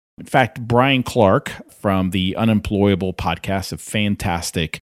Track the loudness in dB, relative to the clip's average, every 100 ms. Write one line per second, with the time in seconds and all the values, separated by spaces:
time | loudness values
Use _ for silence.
0 | _ -20 -2 2 2 -2 0 2 4 2
1 | 0 4 4 4 0 -12 -18 -6 -2 0
2 | 0 0 -2 0 2 2 0 2 2 2
3 | -2 -4 -6 -6 -4 -6 -6 -10 -6 -2
4 | -2 -2 -4 -4 -4 -4 -4 -8 _